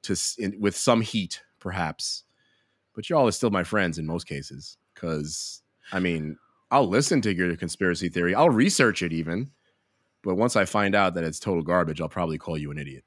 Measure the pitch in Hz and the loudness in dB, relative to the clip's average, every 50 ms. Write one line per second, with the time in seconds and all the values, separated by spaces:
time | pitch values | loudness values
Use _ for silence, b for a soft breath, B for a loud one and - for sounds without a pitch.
0 | - - 98 82 - - - - 107 98 101 101 104 101 98 - - - 120 113 | -4 -4 -4 -2 -2 -4 -4 -4 -4 -6 -4 0 0 0 0 2 2 4 4 4
1 | 110 110 - 113 95 82 - - _ _ _ _ - 92 90 95 87 78 78 - | 2 0 -2 -4 -4 -4 -8 -14 _ _ _ _ -10 -8 -4 -4 -4 -4 -4 -6
2 | - - - - _ _ _ _ _ _ _ _ _ _ _ _ _ _ _ - | -8 -8 -8 -8 _ _ _ _ _ _ _ _ _ _ _ _ _ _ _ -12
3 | 104 - 175 156 131 113 98 - - 117 101 95 87 - - 107 95 87 80 80 | -6 2 4 6 6 6 4 2 2 2 2 2 0 2 2 2 2 2 0 -2
4 | 78 76 82 85 - - 73 69 71 - 71 69 73 - - _ _ _ _ - | -4 -4 -4 -4 -4 -6 -10 -10 -10 -12 -14 -16 -16 -18 -20 _ _ _ _ -8
5 | - 82 80 76 73 78 82 - - - - - _ _ _ _ _ - - 95 | -6 -4 -4 -4 -4 -6 -8 -10 -10 -10 -12 -16 _ _ _ _ _ -8 -4 -2
6 | 92 90 85 80 76 76 76 _ _ _ _ _ _ _ 120 139 131 90 92 120 | 0 0 -2 -2 -4 -6 -10 _ _ _ _ _ _ _ 2 2 2 4 2 2
7 | 147 - 180 139 101 107 95 85 92 87 85 - - 80 - _ 98 92 87 85 | 2 2 0 0 2 0 0 0 0 -2 -2 -4 -6 -10 -4 _ 0 0 0 0
8 | 92 87 80 90 87 87 95 110 151 170 127 110 131 202 190 - 135 113 98 - | -4 -4 -2 0 0 2 4 4 4 4 6 6 4 4 4 4 4 2 2 0
9 | 92 85 80 82 82 80 85 101 131 139 _ _ _ _ _ _ _ _ _ _ | -2 -2 -2 -4 -4 -4 -4 -4 -6 -8 _ _ _ _ _ _ _ _ _ _
10 | _ _ _ _ - 101 90 92 113 123 - 110 98 87 - 107 101 98 98 101 | _ _ _ _ -4 -2 0 2 2 2 4 2 2 2 2 2 2 4 4 4
11 | 101 92 85 87 82 82 80 - - 104 92 85 80 73 87 90 87 78 78 73 | 4 4 2 0 -4 -4 -4 -6 -4 -2 -2 -2 0 2 2 2 2 0 -2 -6
12 | 82 78 - 95 87 80 78 76 - - 82 78 73 73 71 73 71 69 67 67 | -6 -6 -4 -4 -4 -4 -4 -6 -6 -8 -6 -6 -6 -8 -10 -10 -12 -12 -14 -18
13 | _ | _